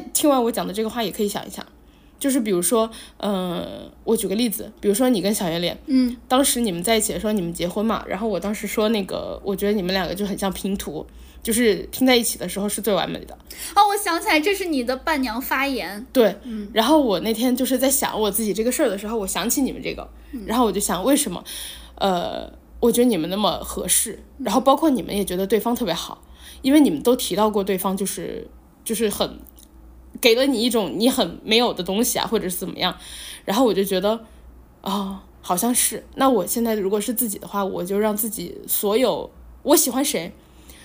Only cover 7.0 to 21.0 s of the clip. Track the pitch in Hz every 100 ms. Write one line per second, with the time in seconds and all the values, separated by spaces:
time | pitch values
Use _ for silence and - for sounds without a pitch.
7 | 214 180 214 214 170 170 175 202 226 196
8 | - 185 226 175 196 214 208 - 214 220
9 | 190 87 90 - - 185 202 214 175 190
10 | 165 180 202 - 196 185 190 196 - 147
11 | - - - - - 220 233 175 - -
12 | 262 240 233 - 180 190 202 208 208 180
13 | 170 - - - - - - 392 415 403
14 | 359 339 440 311 349 381 349 277 240 262
15 | 330 302 254 226 - 277 277 247 170 208
16 | 254 262 208 196 254 214 202 214 226 311
17 | 247 180 208 220 254 247 254 254 269 -
18 | - 196 214 196 214 185 240 254 262 196
19 | 208 226 185 175 214 294 240 - 170 -
20 | - - - 254 196 233 226 190 202 175